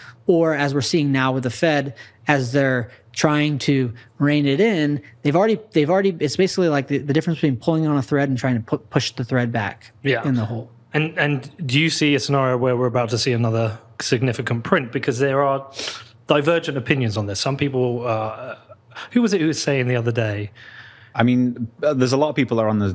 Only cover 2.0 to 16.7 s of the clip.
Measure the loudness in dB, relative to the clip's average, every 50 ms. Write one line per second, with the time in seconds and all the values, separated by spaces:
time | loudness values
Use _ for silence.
2 | -20 -20 -20 _ -2 0 2 2 2 0 0 2 2 2 2 0 -2 -6 -10 -20
3 | _ -14 -4 0 2 2 2 2 2 0 0 -2 0 0 0 0 0 -2 -6 -10
4 | -16 -20 _ _ 0 2 2 2 2 2 2 2 2 2 2 2 0 0 0 -2
5 | -4 -10 -18 -4 -2 0 2 4 4 4 2 0 -2 -2 0 2 2 4 2 2
6 | 2 0 0 0 -4 -4 0 0 0 0 2 0 0 2 2 0 0 -2 -4 -4
7 | -2 0 0 0 2 0 -2 0 0 0 0 0 0 0 0 2 2 2 2 0
8 | 0 0 0 0 2 0 0 -2 0 0 0 -2 -2 -2 -4 -6 -6 -2 -2 -2
9 | -2 -2 -6 -8 -6 -2 -2 -2 -2 -2 -2 -4 -4 -6 -8 -10 -18 -20 _ -6
10 | -2 -2 0 0 0 0 0 0 0 -2 -4 -8 -10 -12 -18 -20 -20 _ -2 -2
11 | -2 -2 -2 -2 0 0 0 -2 -4 -8 -12 -10 -6 0 2 2 2 2 2 2
12 | 2 2 2 2 0 0 0 0 2 2 0 0 0 0 0 0 0 0 0 0
13 | -2 0 -2 -2 0 0 0 0 0 0 0 0 0 -2 -4 -6 -14 -20 -14 -10
14 | -2 -2 0 0 0 0 -2 -2 -4 -4 -4 -4 0 0 0 0 0 -2 -6 -4
15 | -4 -2 -2 0 0 0 2 2 2 2 0 -2 -4 -8 -12 -12 -10 -10 -10 -12
16 | -16 -20 -20 -20 _ 2 2 2 4 2 2 0 0 -2